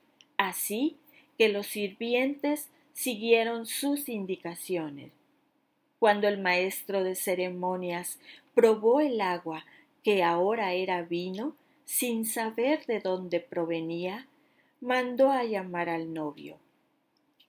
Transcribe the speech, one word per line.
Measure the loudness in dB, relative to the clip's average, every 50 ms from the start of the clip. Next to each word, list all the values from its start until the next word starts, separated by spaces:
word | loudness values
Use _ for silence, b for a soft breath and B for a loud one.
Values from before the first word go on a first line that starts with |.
| _ _ _ _ -20 _ _
Así | -2 -2 -2 -2 -4 -6 -4 -2 -2 -2 -2 -4 _ b b b b b b _
que | 2 4 4
los | 4 0 -4
sirvientes | -4 -4 -4 -4 -4 -4 -4 -4 0 2 2 2 0 -2 -2 -2 -2 -2 -2 -4 -12 b b b b b
siguieron | -6 -4 -4 -4 -2 4 4 4 4 4 2 -2 -6 -6
sus | -6 -6 -4 -2 -2 -2 -2 -4
indicaciones. | -6 -6 -6 -4 -4 -6 -6 -6 -10 -10 -10 -6 -4 -4 -4 -4 -6 -10 -12 -16 -18 _ _ _ _ _ _ _ _ _ _ _ _ _ _ _ _ _ 2
Cuando | 4 4 6 6 4
el | 2 2 2
maestro | 2 2 2 2 2 0 -2 -6 -6 -2 -2 0 0
de | 0 -2
ceremonias | -2 -2 -2 0 0 -2 -4 -4 -4 -4 -4 -2 -4 -4 -4 -6 -6 -6 -8 -12 B B B B B B B 4
probó | 6 6 6 6 6 6 4 6 6
el | 4 2 2 0
agua, | 0 0 0 -2 -4 -8 -8 -8 -10 B B B B B B _ 2
que | 2 4 4 4
ahora | 4 4 4 4 2 2 2 0 0 0
era | -2 0 0 -2 -2 -2
vino, | -4 -4 -4 -4 -4 -6 -6 -8 -8 -10 b b b b b b
sin | -8 -4 -4 -2 -2 -2 -2 -2
saber | -4 -4 -4 -4 -4 -2 0 2 2 2 0 0
de | -4 -4 -2
dónde | 0 -2 -2 -2 -2 -2 -2 -2
provenía, | -2 -2 -4 -4 -2 -2 -2 -4 -4 -4 -4 -4 -4 -6 -6 -8 -14 b b b b b b b b b b b
mandó | -4 -2 0 0 0 -2 2 4 4 4
a | 4 2 0
llamar | -2 -2 -4 -4 -4 -4 -4 -2 -2
al | -2 -4 -4 -6 -6
novio. | -6 -6 -8 -8 -10 -16 -18 -18 -20 _ _ _ _ _ _ _ _ _ _ _ _ _ _ _ _ -4